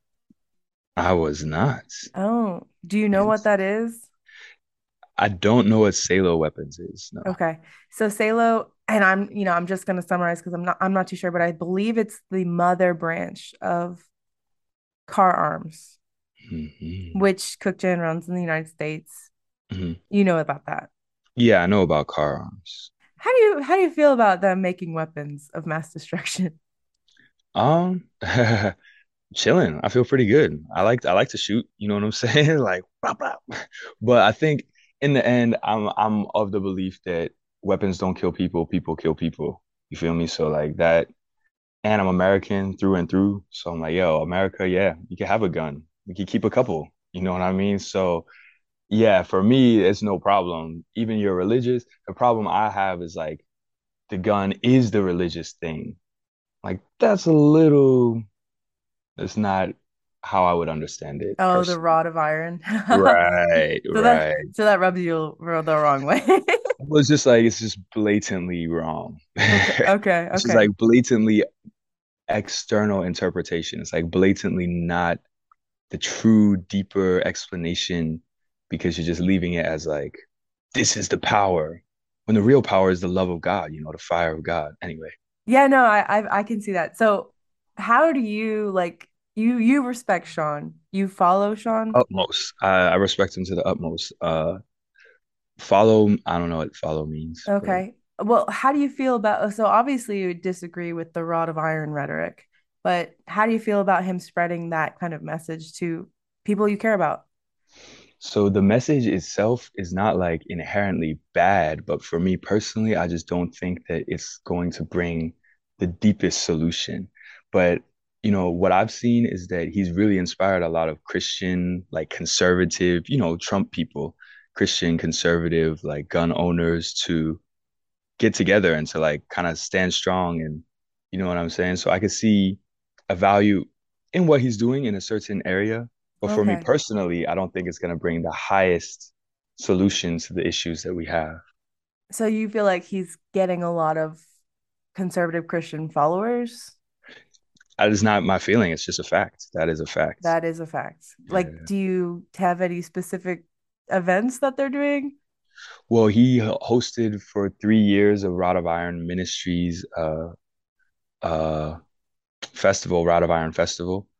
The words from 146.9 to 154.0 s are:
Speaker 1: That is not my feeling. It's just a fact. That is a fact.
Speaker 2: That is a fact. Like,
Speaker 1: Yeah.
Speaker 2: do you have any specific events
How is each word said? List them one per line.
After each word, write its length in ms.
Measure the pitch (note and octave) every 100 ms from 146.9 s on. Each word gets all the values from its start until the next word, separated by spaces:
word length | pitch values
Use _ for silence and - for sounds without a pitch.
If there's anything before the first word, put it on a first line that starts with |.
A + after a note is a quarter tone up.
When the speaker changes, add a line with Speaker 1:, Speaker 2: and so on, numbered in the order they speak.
| _ - - _ _ _ _ _ -
Speaker 1:
That 120 | G#2+
is 120 | G#2
not 200 | G#2+ G#2
my 140 | F2+ F#2
feeling. 340 | - A2 F#2+
It's 140 | D#2+ -
just 140 | -
a 40 |
fact. 440 | D#2+ F#2+ G2+ - -
That 140 | E2+ E2
is 100 | D#2+
a 60 | D2
fact. 340 | - D#2 -
Speaker 2:
That 220 | E3+ E3
is 160 | E3 E3
a 80 | D#3+
fact. 480 | D3 - - - _ -
Like, 240 | F#3 E3+
Speaker 1:
Yeah. 120 | D#3+
Speaker 2:
do 120 | D#3+ G3
you 500 | F#3+ F#3 F3 F3 - -
have 240 | F#3 F3
any 200 | F3+ F3
specific 640 | E3+ - F3+ F#3 F3+ E3+ _ _ _ _ -
events 500 | F#3+